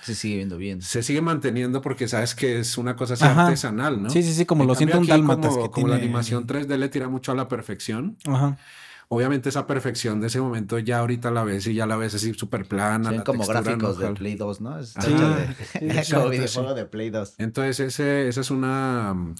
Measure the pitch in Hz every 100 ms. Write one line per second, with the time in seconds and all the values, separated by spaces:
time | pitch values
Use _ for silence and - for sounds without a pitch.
0 | - 107 110 101 98 85 98 92 90 123
1 | 120 147 165 156 123 117 123 131 131 123
2 | 113 113 117 - 135 120 113 - 120 123
3 | 123 123 147 143 175 156 131 107 147 117
4 | 101 160 170 160 175 160 131 127 156 175
5 | 170 156 151 139 151 127 113 - 131 127
6 | 120 120 117 120 117 143 139 135 135 139
7 | 127 131 131 135 123 117 110 101 - 113
8 | 170 - - 131 143 139 - - - -
9 | - 117 131 139 135 139 127 131 127 120
10 | 117 107 113 127 131 113 98 117 113 120
11 | 120 120 120 117 110 98 101 110 110 110
12 | 110 104 110 107 104 113 95 98 104 110
13 | 113 110 104 123 101 113 107 117 107 90
14 | 101 101 101 101 104 101 113 156 120 -
15 | 190 151 156 151 131 131 - 180 156 156
16 | 151 143 127 127 123 127 131 131 101 107
17 | 113 107 101 - 110 113 135 127 131 123
18 | 143 143 131 120 131 135 131 135 131 123
19 | 104 92 85 85